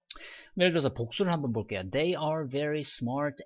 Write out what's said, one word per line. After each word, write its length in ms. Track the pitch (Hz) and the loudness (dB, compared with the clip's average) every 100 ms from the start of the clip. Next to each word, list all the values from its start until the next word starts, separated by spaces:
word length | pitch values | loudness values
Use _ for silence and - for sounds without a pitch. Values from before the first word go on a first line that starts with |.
| - - - - - - | -8 -8 -8 -12 -8 2
예를 120 | 180 | 4
들어서 220 | 165 135 | 4 2
복수를 400 | 127 113 - 185 | 0 -2 0 2
한번 200 | 165 135 | 2 0
볼게요. 360 | 110 - 98 92 | -2 -2 -4 -2
They 180 | 131 170 | 0 0
are 380 | 160 156 160 139 | 0 0 -2 -2
very 320 | 139 151 151 | -2 -2 0
smart 640 | 139 - 120 135 147 143 | 2 2 0 -2 -4 -6